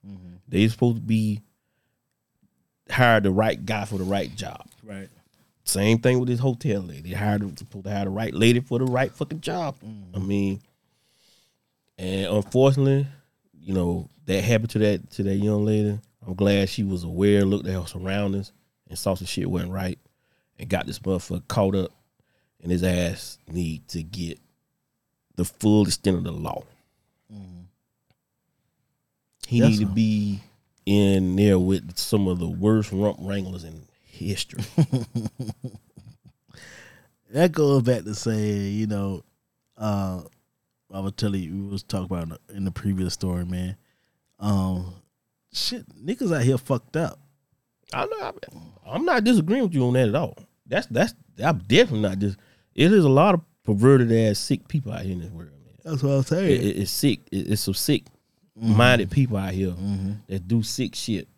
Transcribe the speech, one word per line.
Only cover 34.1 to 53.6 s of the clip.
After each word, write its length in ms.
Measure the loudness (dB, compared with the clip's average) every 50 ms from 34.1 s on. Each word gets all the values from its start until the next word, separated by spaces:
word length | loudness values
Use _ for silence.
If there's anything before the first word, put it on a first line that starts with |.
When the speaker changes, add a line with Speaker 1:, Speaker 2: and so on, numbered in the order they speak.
| -16 -10 -6 -6 -6 -6 -6 _ -8 -10 -10 -4 0
Speaker 1:
<laughs> 0 | 0 0 2 0 -4 -4 -4 _ -8 -8 -8 _ _ -12 -12 -12 _ -14 -16 -16 -16 _ _ _ -20 -20 -20 -20 _ _ -20 _ _ _ _ _ -20 -20 -20 -20 -20 -20 -20 -20 _ _ _ _ _ _ _
That 200 | 0 2 2 2
goes 300 | 4 2 4 4 4 4
back 220 | 4 4 0 0 -2
to 100 | -6 -8
saying, 600 | -4 -4 -2 -2 0 0 0 0 -2 -2 -4 -2
you 120 | -2 -2
know, 380 | -2 -2 -2 -4 -4 -6 -8 -10 _ _ _ _ _ _ _ _ _ _
uh, 460 | -6 -4 -2 -2 -2 -2 -4 -6 -8 -12 -16 _ _ _ _ _ _ _ _ _ _ _ _ -12
I 60 | -8
was 120 | -8 -8 -6
telling 260 | -4 -4 -2 -2 -2
you, 220 | -6 -6 -8 -8 -8
we 40 | -8
was 140 | -8 -10
talking 220 | -8 _ -6 -6 -4
about 160 | -4 -6 -6
in 60 | -6 -8
the, 260 | -10 -14 _ _ -10 -6
in 60 | -6
the 60 | -6
previous 440 | -6 -4 -4 -2 -2 -2 -2 -4 -4
story, 300 | -4 -4 -4 -4 -4 -4
man. 320 | -4 -4 -4 -6 -6 -8 _ _ _ _ _ _ _ _ _ _ _ _ _
Um, 560 | -2 0 0 0 0 0 -2 -4 -6 -8 -12 -18 _ _ _ _ _ _ _ _ _ _
shit, 320 | _ -6 -6 -4 -6 -8 -12 -16 -20 -14
niggas 320 | -8 -8 -6 -4 -2 -2 0
out 80 | 2
here 140 | 2 2 2
fucked 400 | 0 0 -2 -4 -4 _ _ -4
up. 220 | -4 -4 -4 -6 _ _ _ _ _ _ _ _ _ _ _ _ _ _ _
Speaker 2:
I 140 | -6 -6 -4
know. 100 | -4 -6 -8
I, 100 | -8 -10 -10 -12 -18 -18 -18 -20 -20 -20 -20 -20 _ -8 -6
I'm 100 | -2 0
not 200 | 2 2 2 4
disagreeing 400 | 6 4 4 4 2 0 0 0
with 100 | 0 0
you 100 | 2 2
on 80 | 2 4
that 140 | 4 4 4
at 60 | 2
all. 240 | 0 -2 -4 -8 -14 -20 _ _ _ _
That's, 200 | -4 -4 -4 -4
that's, 280 | -2 0 0 0 0 -2 _ _ _ _ -2
I'm 160 | 0 0 0 0
definitely 500 | 0 4 4 4 6 4 2 0 0 0
not 100 | 0 0
dis-, 160 | -2 -2 -2 -6 _ _ _ _ _ _ _
it 180 | 4 4 6
is 120 | 8 6 6
a 40 | 6
lot 260 | 6 6 6 6 4
of 60 | 2 -2 _ _ _